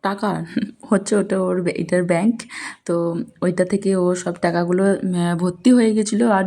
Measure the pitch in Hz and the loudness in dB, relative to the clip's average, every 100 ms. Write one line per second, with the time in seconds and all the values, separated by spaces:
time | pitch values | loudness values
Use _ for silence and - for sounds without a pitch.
0 | 196 202 208 165 165 - 202 - - 196 | -4 -2 -4 -4 -6 -6 -8 -12 -2 -2
1 | 196 208 202 190 185 185 175 - 160 180 | 2 -2 0 -2 -2 -2 -2 -4 -2 -2
2 | 180 170 208 226 - - - - - 170 | 0 0 0 -2 -8 -14 -14 -12 -4 -2
3 | 170 170 - _ 180 180 185 196 190 190 | -2 -4 -8 _ -2 0 0 0 0 2
4 | 180 180 180 175 175 170 175 180 196 196 | 0 0 -4 -2 -2 0 0 2 2 0
5 | 190 175 175 175 180 180 254 247 220 214 | -2 0 0 0 -2 2 4 6 4 2
6 | 208 208 233 196 | 0 0 2 2